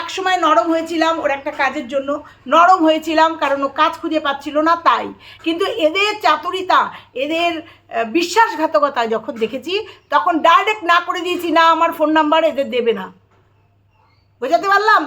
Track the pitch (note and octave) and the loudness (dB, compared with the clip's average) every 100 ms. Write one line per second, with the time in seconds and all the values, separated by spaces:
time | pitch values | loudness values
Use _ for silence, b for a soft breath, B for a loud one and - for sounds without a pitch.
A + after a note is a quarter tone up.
0 | E4 - F#4+ F4+ D#4+ D#4 E4+ E4 D#4+ E4 | -4 -4 -2 0 2 2 2 0 -2 -2
1 | D#4+ D#4+ D4 C#4 D4 D4 C4+ D4+ A#3+ C#4 | 0 0 -2 -4 -6 -4 -4 -4 -6 -6
2 | C#4 D4 B B B3+ D#4 F4 F#4 D#4+ D#4 | -4 -6 B B 0 4 6 6 4 2
3 | D#4+ D#4 D#4+ D#4+ C#4+ C#4 C#4 C#4+ D#4 D#4+ | 0 2 2 0 -2 -2 -4 0 -2 -2
4 | E4 D#4 D4+ C#4 D4+ D4 D#4 E4+ D#4+ A#3 | -6 -4 -4 -6 -6 -2 0 0 2 0
5 | G3+ G3+ B B D#4+ E4 F#4+ A4 D#4 F4+ | -2 -12 B B -4 -2 -4 0 0 2
6 | G#4 G#4 F4+ E4+ F4 F#4 F#4 D4+ G#3 B | 0 0 0 0 -2 -6 0 0 0 B
7 | B A#3+ C#4+ E4 E4+ E4 D#4 - - A#3 | B -8 -4 -2 -2 -4 -10 -20 -10 -6
8 | A3 D#4+ F4 G#4+ A4+ D4+ D#4 D#4 C#4+ C4+ | -2 -2 0 2 2 0 -2 0 0 0
9 | A3+ A3 A3 A#3 A3 C4 E4 G4 G#4+ B | -2 -4 -6 -6 -6 -6 -6 -6 -6 B
10 | _ C#4+ - E4 E4 F4 G4+ G#4+ E4+ E4+ | _ -2 0 2 4 4 2 -2 0 0
11 | F4 F#4 E4+ F4 E4+ D#4+ E4 E4 E4 E4 | 0 -4 -4 -4 0 2 4 4 0 0
12 | D4+ D#4 D4+ D#4+ D#4+ C#4 B3 A#3+ A3+ G3+ | 2 2 2 2 2 0 -4 -2 -2 -2
13 | F#3 - _ _ _ _ _ _ _ _ | -6 -16 _ _ _ _ _ _ _ _
14 | _ _ _ _ B3 E4+ G4 G4 G#4+ G4+ | _ _ _ _ -2 -2 2 2 4 2